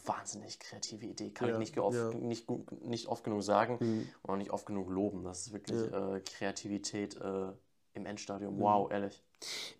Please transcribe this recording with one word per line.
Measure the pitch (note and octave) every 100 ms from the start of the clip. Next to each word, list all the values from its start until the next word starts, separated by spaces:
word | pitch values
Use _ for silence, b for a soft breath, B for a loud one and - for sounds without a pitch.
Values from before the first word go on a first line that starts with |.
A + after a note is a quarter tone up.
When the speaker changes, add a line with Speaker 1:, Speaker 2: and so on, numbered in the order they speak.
| -
Speaker 1:
wahnsinnig | G#2 - G#2 G2+ -
kreative | - G#2+ - A2 G#2+
Idee. | - G#2
Kann | - A#2+
Speaker 2:
Ja, | A2+
Speaker 1:
ich |
nicht | A2
ge-, | -
oft, | - A#2+
Speaker 2:
ja. | A2+
Speaker 1:
nicht | A#2+ A#2+ A#2 -
gu-, | B2 - A2+
nicht | A#2+ A#2 -
oft | A#2
genug | - G#2
sagen | G2 G2+ A#2 A#2+
Speaker 2:
Mhm. | A#2 A2 - -
Speaker 1:
und | -
auch | G2
nicht | G2+
oft | G2+ -
genug | G2+ F#2
loben. | F#2+ G2+ F#2+
Das | F#2 F2+ -
ist |
wirklich, | G#2 G#2+ A#2 A2
Speaker 2:
Ja. | G2 G2 G2
Speaker 1:
äh, |
Kreativität, | - - G2 G2 G#2 G2+ - G#2 G2+ -
äh, | G2 F#2+ F#2+ F#2+ _ _ _
im | G#2 F#2+
Endstadium. | G#2 - G2 G2+ G2+
Speaker 2:
Mhm. |
Speaker 1:
Wow, | G#2 G#2 -
ehrlich. | G2+ G2+ - _ - B B B